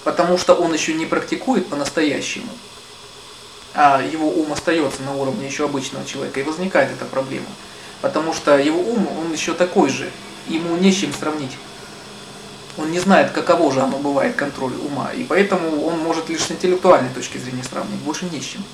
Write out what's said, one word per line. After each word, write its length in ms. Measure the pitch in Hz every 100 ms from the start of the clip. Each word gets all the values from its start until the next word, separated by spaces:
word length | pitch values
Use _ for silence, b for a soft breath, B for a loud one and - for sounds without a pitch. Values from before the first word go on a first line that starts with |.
Потому 340 | - - 175 180
что 160 | -
он 200 | 170 170
ещё 200 | 156 -
не 140 | 160 160
практикует 600 | 156 151 165 - 240 180
по-настоящему, 800 | 143 139 - 151 131 196 101 87 - - - - - - - - - - - -
а 300 | - 147 135
его 240 | 135 156 156
ум 260 | 170 151
остаётся 480 | 143 - 165 143 -
на 140 | 135 139
уровне 320 | 135 110 135
ещё 180 | 135 147
обычного 400 | 143 127 139 -
человека, 340 | 135 139 131
и 40 |
возникает 480 | 135 160 185 180 -
эта 140 | 123 123
проблема. 420 | - 269 127 - - B B B B
Потому 320 | 135 143 160
что 240 | 160 - 143
его 220 | 143 165
ум, 280 | 185 226 160 139
он 140 | 160
ещё 220 | 156 - 165
такой 340 | 180 - 151
же, 220 | 127 - - - - -
ему 300 | 160 170 170
не 140 | 190
с 40 | 190
чем 160 | 151
сравнить. 440 | 139 151 151 135 - - - - - - - - - - - - -
Он 140 | 156
не 80 | 170
знает, 320 | 180 180 143
каково 400 | - - 170 160
же 100 | 131
оно 160 | 131 135
бывает, 380 | 143 143 240 -
контроль 380 | 143 - 131
ума, 380 | - - - -
и 100 | -
поэтому 600 | 123 170 196 190 165 151 156
он 120 | 165
может 300 | 165 165 165
лишь 140 | 165
с 80 | -
интеллектуальной 580 | 175 185 180 185 151 127 127
точки 220 | - 135
зрения 260 | 127 127
сравнить, 360 | 127 147 - -
больше 240 | 135 156 180
не 160 | 156
с 20 |
чем. 200 | - - 196